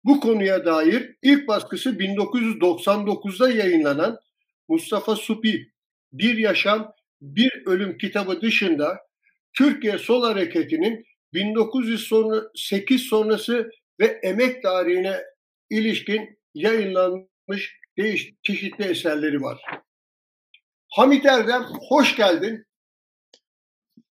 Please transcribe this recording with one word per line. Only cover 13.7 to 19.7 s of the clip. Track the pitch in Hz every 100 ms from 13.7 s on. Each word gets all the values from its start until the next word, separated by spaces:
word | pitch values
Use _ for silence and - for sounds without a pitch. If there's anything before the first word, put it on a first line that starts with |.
| - _ -
ve | 220 -
emek | 185 202 254 254
tarihine | 190 185 175 180 190 185 - _ _ _ _
ilişkin | 214 220 - - 214 208 _ _
yayınlanmış | 147 202 226 196 185 185 185 - _ - 196 - - _ -
değiş-, | 214 170 139 _
çeşitli | - 180 190 180
eserleri | 190 - 170 151 151 143
var. | 127 - -